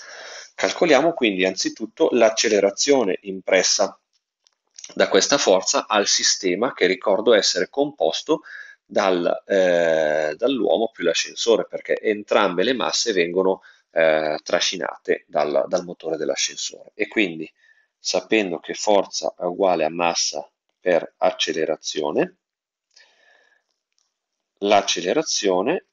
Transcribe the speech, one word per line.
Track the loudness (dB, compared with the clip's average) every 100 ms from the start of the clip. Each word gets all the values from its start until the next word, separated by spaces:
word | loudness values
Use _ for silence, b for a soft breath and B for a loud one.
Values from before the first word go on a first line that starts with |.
| B B B B B
Calcoliamo | -4 -4 0 2 4 4
quindi | 0 0 2
anzitutto | 0 -2 -6 -6 -10 -2 0
l'accelerazione | 4 4 4 2 2 2 2 2 4 2 -2
impressa | -6 -8 0 2 4 2 0 -4 _ _ _ _ _ _ _ -20 -10
da | -2 2
questa | 2 2 2
forza | 4 4 2 -2 0
al | 0 2
sistema, | 0 0 0 -2 -2 -2
che | 0 0
ricordo | 0 0 0 4
essere | 4 4 0 -4
composto | -2 -4 -2 -2 -2 -4 -4 B B B B
dal, | _ -2 0 2 0 -2 0
eh, | 2 4 2 2 2 2 0 -2 -2
dall'uomo | -2 0 2 2 0
più | -2
l'ascensore, | -2 -2 -4 -4 0 2 0
perché | -8 -4 -2
entrambe | -2 -2 0 2 2 2
le | 0
masse | 0 -2 -2 -2
vengono, | 0 0 0 0 0 b b b
eh, | 0 2 2 0 -4
trascinate | -4 -2 -2 -4 -8 -6 -4 -4 -4
dal, | -2 0 0 0
dal | -4
motore | -6 -12 -8 -6
dell'ascensore. | -4 -4 -4 -6 -10 -12 -14
E | -8 -6
quindi, | -2 -2 -4 -12 _ b b b b
sapendo | -6 -4 0 0 0 -4
che | -8
forza | -6 2 2 0 -4 -6 -4
è |
uguale | -6 0 0 2
a | 0
massa | 0 -2 0 -4 -6 -12 _ _ _
per | 0 0 0 _
accelerazione, | -2 0 -4 -2 -4 -4 -6 -6 -4 -2 -4 -6 _ _ _ _ _ _ b b b b b b b _ _ _ _ _ _ _ _ _
l'accelerazione | 2 4 2 -2 -2 -2 -2 -2 0 0 0 -4 -6